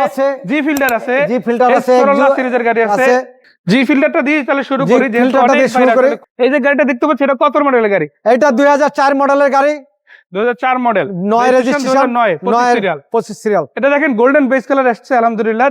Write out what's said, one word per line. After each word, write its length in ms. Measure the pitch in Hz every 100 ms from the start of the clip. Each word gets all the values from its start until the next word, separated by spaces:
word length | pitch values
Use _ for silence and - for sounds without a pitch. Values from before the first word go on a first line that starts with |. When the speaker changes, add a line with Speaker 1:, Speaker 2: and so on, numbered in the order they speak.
| 285
Speaker 1:
আছে, 180 | 262 277 269 180
Speaker 2:
জি 80 | 294 285
ফিল্ডার 240 | 285 262 226
আছে, 180 | 247 262 285
Speaker 1:
জি 60 | 247 226
ফিল্ডার 220 | 233 247
Speaker 2:
এস 60 | 254
Speaker 1:
আছে, 160 | - 254
Speaker 2:
করোলা 260 | 277 277 277
Speaker 1:
এক্সিও 100 | 269
Speaker 2:
সিরিজের 240 | 254 240 233
গাড়ি 120 | 233 220
আছে। 60 |
Speaker 1:
আছে। 200 | 202 262 247 254 - _ _ -
Speaker 2:
জি 80 | 233 247
ফিল্ডারটা 320 | 277 294 330 269
দিয়ে 120 | 302 262
তাহলে 140 | 285 247
শুরু 120 | 262
Speaker 1:
জি 80 | 269
Speaker 2:
করি, 140 | 254 254
যেহেতু 100 | 226
Speaker 1:
ফিল্ডারটা 220 | 254 262
Speaker 2:
অনেক 120 | 247 285
Speaker 1:
দিয়ে 120 | 254
শুরু 100 | 254
Speaker 2:
ভাইরা 120 | 254 233
Speaker 1:
করি। 100 | 262
Speaker 2:
আসলে, 360 | 226 - -
এই 60 | 254
যে 60 | 285
গাড়িটা 200 | 269 277 277
দেখতে 140 | 247 311
পাচ্ছি, 140 | 285 277
এটা 100 | 269
কত 100 | 294 294 285
মডেলের 240 | 247 220
গাড়ি? 120 | 190 147 _ 214
Speaker 1:
এটা 140 | 247 294 233
দুই 80 | 285
হাজার 180 | 285 285 294
চার 140 | 277 277
মডেলের 300 | 277 277 285 269
গাড়ি। 180 | 285 302 269 _ _ - _
Speaker 2:
দুই 80 | 180
হাজার 160 | 233 240
চার 120 | 254 254 240
মডেল। 200 | 196 151 180 202
Speaker 1:
নয় 180 | 226 254 254
Speaker 2:
রেজিস্ট্রেশন 0 |
Speaker 1:
রেজিস্ট্রেশন, 300 | 247 285 262
Speaker 2:
দুই 80 | 262
হাজার 140 | 254 240
নয়, 160 | 220 151
পঁচিশ 100 | -
Speaker 1:
নয় 180 | 233 247 240
Speaker 2:
সিরিয়াল। 220 | 196 151 -
Speaker 1:
পঁচিশ 240 | 226 - 208
সিরিয়াল। 220 | 214 196 - -
Speaker 2:
এটা 100 | 269
দেখেন, 160 | 285 311 214
গোল্ডেন 240 | 247 294 254
বেস 120 | 262 -
কালার 180 | 277 254
আসছে, 180 | 226 - 254
আলহামদুলিল্লাহ। 480 | 226 220 226 220 269